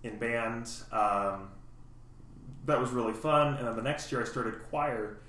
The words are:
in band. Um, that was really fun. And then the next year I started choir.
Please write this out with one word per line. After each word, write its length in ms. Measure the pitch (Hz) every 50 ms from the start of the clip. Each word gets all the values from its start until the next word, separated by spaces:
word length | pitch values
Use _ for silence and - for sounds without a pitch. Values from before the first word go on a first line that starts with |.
| -
in 140 | 117 107 107
band. 520 | 117 117 117 117 113 113 117 117 120 120 - - - - -
Um, 580 | 110 104 104 101 101 101 98 98 98 98 98 - - - - - - - - - - - - - - - - - - - - - - -
that 140 | - 151 127
was 100 | 127 120
really 220 | 123 123 117 110 110
fun. 420 | - - 156 151 147 147 147 139
And 100 | 139 123
then 100 | 117 113
the 60 | 113 110
next 280 | 135 147 - - -
year 100 | - 127 117
I 20 |
started 380 | 113 - 127 117 113 110 - - -
choir. 480 | - 151 147 151 123 113 107 107 104 - -